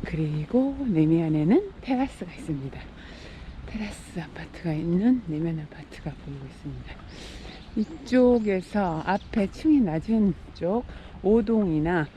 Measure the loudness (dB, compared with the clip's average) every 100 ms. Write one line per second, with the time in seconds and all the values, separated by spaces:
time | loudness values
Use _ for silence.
0 | -6 -2 -2 -2 0 2 2 0 0 4
1 | 6 4 4 2 6 4 4 -10 -2 0
2 | 0 -4 -14 -12 -6 -6 -6 -10 -14 -16
3 | -18 -16 -16 -16 -14 -14 -10 -8 -8 -10
4 | -12 -10 -10 -12 -14 -8 -4 -2 0 2
5 | 4 2 0 -4 -2 -4 -8 -14 -16 -12
6 | -10 -10 -12 -12 -12 -14 -12 -12 -12 -14
7 | -16 -16 -16 -14 -14 -16 -10 -4 -4 -6
8 | 0 6 6 6 4 0 0 0 0 0
9 | 0 -2 0 0 0 0 4 6 6 0
10 | 2 4 4 2 -6 -4 0 0 -2 -12
11 | -16 -2 4 4 6 4 4 2 2 2
12 | 0